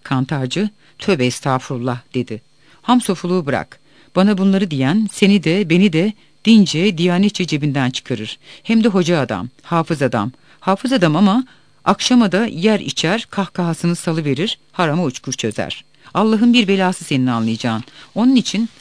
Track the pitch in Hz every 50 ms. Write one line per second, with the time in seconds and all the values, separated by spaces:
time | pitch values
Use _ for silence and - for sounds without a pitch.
0 | - - 139 131 131 - 160 135 131 127 - 175 214 208 _ _ _ _ _ -
1 | - 214 185 135 123 123 - - - 143 131 131 - - 139 120 120 127 120 120
2 | - _ - 127 120 - 110 104 _ _ _ _ _ _ _ _ - - 254 247
3 | - - 185 - - 175 180 185 156 139 120 95 73 _ - _ _ _ _ _
4 | _ _ - 180 190 214 208 180 190 196 190 190 208 175 151 131 131 135 170 220
5 | 220 202 - - 208 190 202 202 143 165 170 202 208 151 165 175 202 202 156 160
6 | 185 220 208 _ _ _ _ _ - 214 226 214 196 147 - 156 185 214 180 156
7 | 175 180 175 180 202 208 - - 185 160 160 143 147 147 131 143 131 127 127 -
8 | - - 131 107 110 - - _ _ - - - - - 226 226 214 233 185 196
9 | 175 160 175 151 131 117 113 90 110 123 _ _ _ - 170 165 156 - 165 139
10 | 143 120 123 113 101 127 - _ _ _ - _ - 185 196 - - 240 269 247
11 | 180 160 151 170 202 190 202 254 254 - _ _ _ _ _ _ - - 202 -
12 | - - 254 240 226 185 180 196 233 214 - 156 175 220 214 190 - - - -
13 | - 156 202 233 - - - 208 190 - - - 175 170 160 - - 170 175 -
14 | - 175 160 165 156 147 131 143 185 233 - _ _ _ - - 175 156 143 175
15 | 175 131 - - - 139 127 - - 110 - - 87 71 - - - _ _ _
16 | _ - - 175 214 220 220 202 240 240 233 247 214 180 196 190 190 180 180 -
17 | 165 - 147 131 127 127 120 113 113 113 113 110 - 120 113 110 - - - -
18 | - - - 185 233 262 269 240 - - - 196 233 220 - -